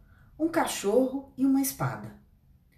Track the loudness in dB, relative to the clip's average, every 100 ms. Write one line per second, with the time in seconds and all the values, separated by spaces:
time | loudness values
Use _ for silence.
0 | -20 -20 -20 -4 -2 0 -2 -2 2 4
1 | 2 -2 -10 -2 2 2 0 -2 -6 -6
2 | -12 -16 -20 _ _ -20 _